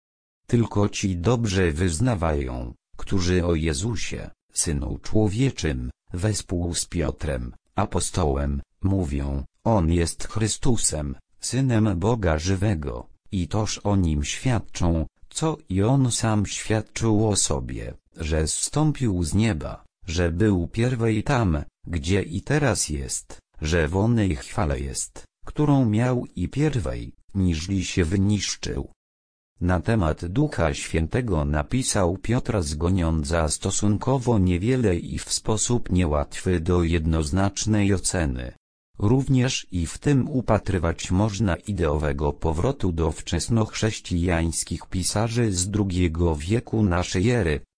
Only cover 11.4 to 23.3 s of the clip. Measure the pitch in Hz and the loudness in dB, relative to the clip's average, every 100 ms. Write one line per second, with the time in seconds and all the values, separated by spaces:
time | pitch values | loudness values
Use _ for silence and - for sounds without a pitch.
11.4 | - 123 135 110 107 85 101 120 90 78 | -6 0 2 4 2 2 0 2 2 2
12.4 | 90 95 110 80 71 60 - - - 98 | 0 0 0 0 -4 -8 -12 -20 -6 -4
13.4 | 82 107 101 - 101 98 85 73 71 - | -2 -2 -2 -2 0 2 2 0 -2 -2
14.4 | 131 120 - - 87 82 80 _ - - | 0 0 -2 -2 0 0 -2 _ -12 -4
15.4 | 160 151 - 92 107 139 127 - 113 107 | -2 -4 -2 2 4 4 4 2 0 2
16.4 | 95 - - 110 107 - 113 104 110 95 | 0 -4 -2 -2 -2 -2 2 4 4 2
17.4 | - 69 60 55 57 - _ - 78 78 | 2 0 -4 -8 -10 -14 _ -8 -2 0
18.4 | 78 - - 147 156 139 120 90 80 95 | 0 -2 -2 0 0 2 0 0 2 2
19.4 | 113 78 - - - _ - 80 87 85 | 2 0 -6 -12 -18 _ -6 0 0 2
20.4 | 110 90 85 110 120 127 113 110 101 131 | 4 4 0 0 0 0 0 0 0 2
21.4 | 101 76 - _ - 85 73 98 - 104 | 2 0 -4 _ -6 -4 0 0 0 -4
22.4 | - 147 139 92 - 71 64 - - | 0 2 2 0 -2 -4 -6 -8 -10